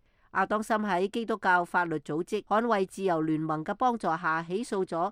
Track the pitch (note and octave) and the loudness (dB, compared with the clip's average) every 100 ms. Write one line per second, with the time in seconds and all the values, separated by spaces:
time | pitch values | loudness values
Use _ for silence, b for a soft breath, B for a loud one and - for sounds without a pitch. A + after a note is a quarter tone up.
0 | _ _ _ - F#3+ G#3+ A3 G#3+ G#3 F3+ | _ _ _ -2 0 0 0 0 0 0
1 | G3 A#3 A3 A3 F#3+ F3+ F3 F#3 E3+ D#3 | 0 -2 -4 0 4 4 4 0 0 -2
2 | - D3+ F3+ G#3+ - G#3 A#3 G#3 F#3+ - | -4 -4 -2 -4 0 0 2 2 0 -2
3 | F#3+ E3 D#3+ D#3 D#3+ D#3 D#3 G3+ B3+ A#3 | 0 2 2 0 0 -2 -4 0 0 0
4 | F3+ D#3+ F3 D#3+ E3+ F#3+ B3 G3+ F#3 E3 | 0 0 0 -2 -2 -4 -2 -2 -2 -2
5 | F#3+ | -2